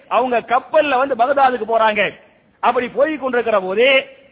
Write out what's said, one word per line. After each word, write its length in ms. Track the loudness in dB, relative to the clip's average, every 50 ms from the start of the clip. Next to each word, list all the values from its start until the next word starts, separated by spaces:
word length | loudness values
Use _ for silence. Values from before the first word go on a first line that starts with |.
| _ _
அவங்க 320 | -2 -2 0 0 -2 -4
கப்பல்ல 560 | -2 -2 -2 -2 -2 0 0 0 2 2 0
வந்து 180 | -2 0 -2 0
பகதாதுக்கு 500 | -2 0 0 2 2 2 2 2 -2 -4 -2
போறாங்க. 460 | 0 0 2 0 0 0 -2 -2 -4 -10 -20 _ _ _ _ _ _ _
அப்படி 280 | -2 0 0 0 -2 -4
போய் 280 | -2 -2 -2 -2 -2
கொண்டிருக்கிற 440 | -4 -6 -4 -4 -2 -2 0 0 0
போது 560 | 0 -2 0 2 2 4 4 2 0 -4 -14 -20 _ _